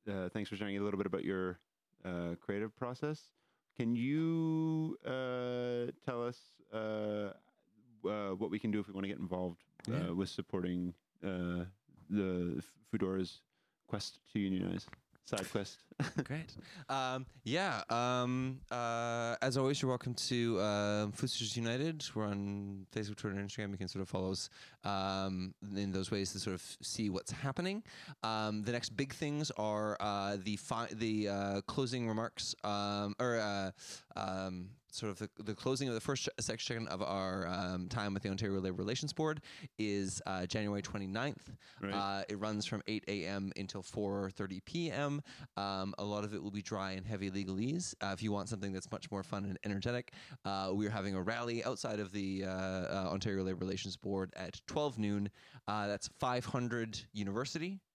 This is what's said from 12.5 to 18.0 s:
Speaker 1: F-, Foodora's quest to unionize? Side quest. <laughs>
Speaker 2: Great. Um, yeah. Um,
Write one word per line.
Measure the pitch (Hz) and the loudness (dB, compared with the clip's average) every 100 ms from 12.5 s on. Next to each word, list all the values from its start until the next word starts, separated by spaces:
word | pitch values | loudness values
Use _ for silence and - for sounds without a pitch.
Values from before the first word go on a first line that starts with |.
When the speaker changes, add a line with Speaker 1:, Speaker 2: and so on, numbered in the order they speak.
| 69 | 0
Speaker 1:
F-, | - - - | -4 -18 -4
Foodora's | 110 95 95 90 - _ _ _ _ - | 2 4 4 0 -4 _ _ _ _ -6
quest | 104 - - - | -4 -4 -10 -2
to | 110 | 2
unionize? | 98 92 92 92 - - _ - | 4 4 2 0 -4 -18 _ -20
Side | - 104 92 | -4 -2 0
quest. | 104 95 - - - | -2 -2 -8 -16 -4
<laughs> | 143 - | -2 0
Speaker 2:
Great. | 131 147 160 - - - 139 | -2 -4 -6 -14 -16 -16 -2
Um, | 135 127 131 127 127 | 0 2 0 -4 -8
yeah. | 110 156 196 113 - | 0 2 2 0 2
Um, | 117 | 4